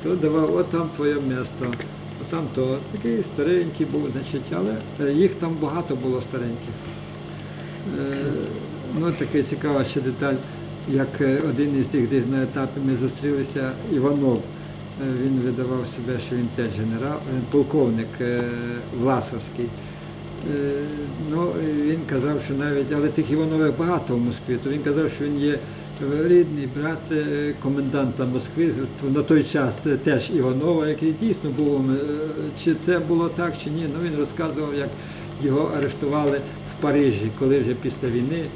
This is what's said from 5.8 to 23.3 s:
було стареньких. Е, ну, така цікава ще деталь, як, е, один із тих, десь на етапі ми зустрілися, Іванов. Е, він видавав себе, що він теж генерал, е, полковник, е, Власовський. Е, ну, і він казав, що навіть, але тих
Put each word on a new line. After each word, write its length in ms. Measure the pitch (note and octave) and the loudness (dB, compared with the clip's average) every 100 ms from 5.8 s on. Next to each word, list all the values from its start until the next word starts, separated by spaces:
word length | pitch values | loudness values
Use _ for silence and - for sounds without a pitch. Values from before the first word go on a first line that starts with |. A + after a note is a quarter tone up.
| E3+ C3 | -2 -2
було 260 | B2+ B2+ | 0 -2
стареньких. 540 | A2+ C3 A#2+ A#2 - - - - - - - - - - - - - D#3 | -2 -4 -4 -4 -8 -10 -10 -10 -12 -12 -12 -10 -10 -10 -10 -8 -6 -4
Е, 160 | C#3 C#3 C#3+ - - - - - - D3+ | -2 -2 -2 -2 -4 -6 -8 -10 -6 0
ну, 120 | E3 | 0
така 300 | - C#3 D3 | 0 0 2
цікава 400 | C3 D3 D3+ C#3+ | 2 0 0 2
ще 180 | C3 - | 2 0
деталь, 340 | C3 B2 C#3+ C3 - - - - - | -2 0 0 0 -2 -10 -10 -10 0
як, 140 | C3+ C3 - | 2 2 2
е, 200 | C#3 C3+ D#3 | 2 4 2
один 300 | B2 D3 C#3 | 2 2 2
із 60 | A#2 | 2
тих, 220 | D3 A#2 | 2 4
десь 140 | C3+ A#2 | 4 2
на 120 | C3+ | 2
етапі 360 | C3 C#3+ C3+ C#3+ C3+ | 0 0 -2 0 0
ми 100 | B2+ | 2
зустрілися, 680 | B2+ - C#3+ C#3+ C3+ C#3+ C3 C3 - | 0 0 0 0 0 -2 -2 -4 0
Іванов. 480 | D#3 C3+ C#3+ C3+ A#2 G2 - - - - - | 2 4 4 4 2 0 -10 -12 -12 -12 -6
Е, 40 | C3+ B2+ | -4 0
він 160 | C3+ C3 B2 | 2 2 0
видавав 420 | A#2+ B2+ B2+ A2 | 0 -2 -2 -4
себе, 320 | - A#2+ B2 - | -6 -4 -4 -2
що 80 | B2 | -2
він 120 | A#2+ A2+ | -2 -2
теж 120 | A2+ G2+ | -2 -2
генерал, 380 | A2 A2+ C3+ D3+ | -2 -2 -2 -4
е, 240 | D3 C3 A2+ | -4 -4 2
полковник, 560 | C#3+ C#3 D3+ B2+ A2+ G#2+ - | 4 4 4 4 2 -2 -2
е, 200 | B2 A#2+ A#2+ A#2+ A#2+ A#2+ A2+ B2+ | -2 0 0 -4 -4 -6 -6 0
Власовський. 640 | B2 B2+ - A#2 - - A#2+ G#2 - - - - - - D3+ C#3+ | 2 2 0 -6 -8 -6 -6 -6 -12 -12 -12 -12 -12 -8 -4 -2
Е, 160 | C#3+ C#3+ D3 D3 D3 D3 D3+ | 0 -2 -4 -6 -6 -6 -2
ну, 160 | D#3 F3 E3+ | 0 0 0
і 180 | D#3+ D3+ D3 | 0 0 2
він 80 | D#3+ C#3+ | 0 0
казав, 280 | C#3 C3+ D3 C#3+ | 0 0 0 -2
що 80 | |
навіть, 380 | C#3 D3 C#3 C3 D3 | -2 0 0 2 2
але 120 | D3 | 2
тих 240 | D3+ A2+ | 2 2